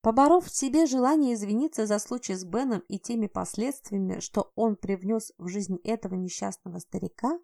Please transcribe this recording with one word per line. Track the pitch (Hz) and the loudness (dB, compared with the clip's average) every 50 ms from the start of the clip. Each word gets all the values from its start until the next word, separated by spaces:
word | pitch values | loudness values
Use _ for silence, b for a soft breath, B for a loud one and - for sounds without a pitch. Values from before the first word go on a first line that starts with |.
Поборов | _ 226 220 240 277 294 330 359 339 | _ 2 4 6 8 8 8 6 6
в | - - | 2 -4
себе | - - 269 247 311 330 | -4 -2 2 4 4 4
желание | 302 247 262 247 254 302 311 294 254 240 | 4 4 2 4 4 4 4 4 4 2
извиниться | 220 202 202 208 226 277 311 - - 220 | 0 0 0 0 0 0 0 0 -2 0
за | 214 214 208 | 0 0 0
случай | - - 247 247 - - 190 | 0 -4 -8 -8 -4 -4 -6
с | 185 185 | -6 -6
Беном | 180 170 226 269 269 233 185 - _ | -4 -2 -2 0 0 0 -2 -4 _
и | - 196 | -10 -10
теми | _ - 240 233 220 | _ -4 -2 -2 -2
последствиями, | 202 - 185 185 185 - - 220 262 285 - _ - 202 196 190 185 185 180 | -2 -2 -6 -6 -6 -4 -4 -4 -4 -4 -6 _ -6 -4 -4 -2 -2 -4 -6
что | - - - 214 196 - _ | -8 -4 -2 -2 -2 -2 _
он | - 220 226 214 | 0 0 0 0
привнес | - - 185 196 185 185 190 226 220 214 - _ _ | -2 -2 -4 -4 -4 -2 -2 -2 -2 -2 -6 _ _
в | 170 180 | -12 -8
жизнь | 180 208 202 185 190 175 _ | -6 -6 -4 -4 -6 -6 _
этого | - 226 220 - 202 185 | -4 -6 -4 -4 -6 -6
несчастного | 185 185 180 - - - 196 185 - _ 185 175 175 | -6 -6 -6 -6 -6 -6 -8 -8 -8 _ -12 -12 -12
старика | 170 _ - 190 190 175 _ - - 247 320 349 | -14 _ -10 -8 -8 -8 _ -4 -2 -2 -2 -2